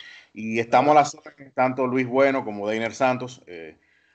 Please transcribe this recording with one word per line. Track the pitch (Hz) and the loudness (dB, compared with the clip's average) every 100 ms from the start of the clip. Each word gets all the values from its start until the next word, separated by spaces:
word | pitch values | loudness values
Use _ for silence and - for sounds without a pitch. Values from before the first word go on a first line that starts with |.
| - - _ | -20 -20 _
Y | - 110 113 | -12 -4 -4
estamos | 113 123 143 | 2 2 6
a | 151 | 4
las | 143 | 4
órdenes, | - - - 135 | -4 -20 -20 -8
tanto | - 127 131 127 | -2 0 0 -2
Luis | 131 123 | -2 0
Bueno | 131 139 135 | 2 2 2
como | 107 104 101 | -4 -6 -4
Deiner | 110 113 | -4 -4
Santos. | 95 131 123 127 - - | -2 0 0 -6 -14 -18
Eh, | 85 80 78 _ _ _ | -16 -16 -20 _ _ _